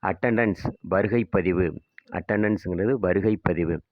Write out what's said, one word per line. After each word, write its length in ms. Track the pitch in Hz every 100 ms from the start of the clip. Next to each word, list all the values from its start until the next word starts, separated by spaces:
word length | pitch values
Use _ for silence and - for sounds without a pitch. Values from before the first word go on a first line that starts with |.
அட்டெண்டன்ஸ் 600 | 104 95 127 113 113 90 - -
வருகை 420 | - 95 104 120
பதிவு. 420 | 107 98 90 87 90 - _ - _
அட்டெண்டன்ஸுங்கிறது 800 | 87 87 104 104 104 - 87 104 131
வருகை 400 | 92 92 101 107
பதிவு. 340 | - 85 82 80 _